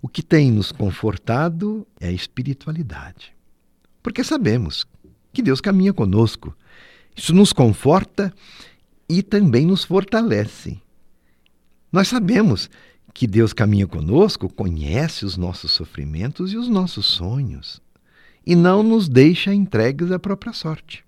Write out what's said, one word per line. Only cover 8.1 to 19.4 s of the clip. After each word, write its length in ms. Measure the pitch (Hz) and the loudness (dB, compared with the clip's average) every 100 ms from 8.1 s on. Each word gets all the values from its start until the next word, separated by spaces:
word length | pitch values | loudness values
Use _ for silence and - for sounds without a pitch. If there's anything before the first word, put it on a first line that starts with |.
| - 302 - - - - _ _ _ _ | -6 -6 -6 -20 -20 -20 _ _ _ _
e 120 | 170 | -2
também 440 | - 208 196 117 160 | 0 2 4 4 4
nos 180 | 190 | 0
fortalece. 1000 | - 185 196 220 233 104 107 - - 90 _ _ _ _ _ _ _ _ _ _ _ | 0 -2 0 -2 0 0 -2 -8 -14 -14 _ _ _ _ _ _ _ _ _ _ _
Nós 160 | - 190 | 0 0
sabemos 600 | 254 180 240 214 107 - _ _ _ _ | 0 0 2 2 0 -4 _ _ _ _
que 140 | - 117 | -6 -2
Deus 240 | 98 113 | 2 0
caminha 340 | - 104 101 98 | 2 2 2 0
conosco, 640 | 80 78 120 208 - 95 | -2 0 2 2 0 -8
conhece 760 | - 101 80 73 87 160 - 101 | -6 -6 -4 -4 -4 -4 -6 -10
os 100 | 90 | -6
nossos 380 | 90 90 - | -6 -8 -4
sofrimentos 800 | - 80 - 71 78 113 - 185 | -4 -4 -10 -10 -6 -8 -6 -8
e 40 | 214 | -6
os 120 | 240 | -2
nossos 360 | 208 185 - 98 | 0 -2 -2 -4
sonhos, 800 | - 87 127 127 69 - - _ _ _ _ - _ - | -2 -4 -4 -4 -8 -14 -20 _ _ _ _ -20 _ 2
e 80 | 175 | 4
não 280 | 175 190 | 6 4
nos 260 | 214 226 180 | 4 2 4
deixa 420 | 127 147 175 | 6 6 6